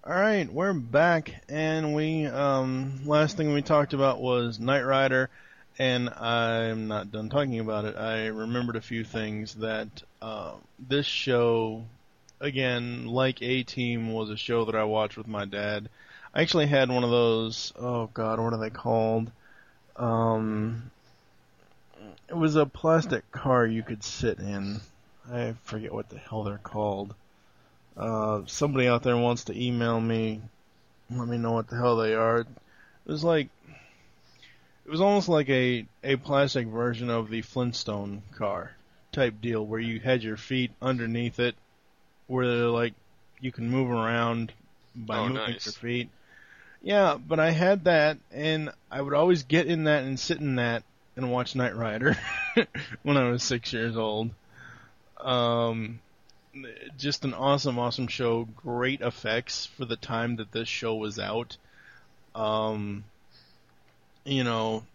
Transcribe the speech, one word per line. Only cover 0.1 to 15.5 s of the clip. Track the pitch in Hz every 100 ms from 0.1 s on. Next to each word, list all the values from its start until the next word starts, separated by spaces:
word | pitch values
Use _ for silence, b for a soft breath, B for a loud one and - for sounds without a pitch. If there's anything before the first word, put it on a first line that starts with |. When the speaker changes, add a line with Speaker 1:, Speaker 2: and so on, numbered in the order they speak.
Speaker 1:
All | 175
right, | 208 208 135
we're | 131 190
back, | 175 117 139 170 170 156 - -
and | 147 156 160 156
we, | 151 156 160 147
um, | 123 143 135 131 131 135 135 143
last | 151 151 -
thing | 151
we | 147
talked | 143 151 147
about | 139 135 120
was | 127 123 120 110
Knight | 117 139
Rider, | 127 135 135 131 131 B B B B -
and | 131 123 123
I'm | - 117 117 117 113 113 110 107
not | 107 101
done | 107 110
talking | 139 143 117
about | 110 107
it. | 107 -
I | 110 110 110
remembered | 110 110 123 120
a | 113
few | - 117
things | 110 113 110 107 107
that, | 107 110 110 110 - - _
uh, | 113 107 85 50 _ -
this | 127 143 143
show, | - - 123 120 117 110 110 113 - _ _ _ _
again, | 143 135 131 120 120 120 117
like | 123 131 127
A-Team, | 120 131 123 - 123 117 113
was | 113 107
a | 107
show | - 117
that | 110
I | 110
watched | 107 107 107 -
with | 110
my | 107
dad. | 101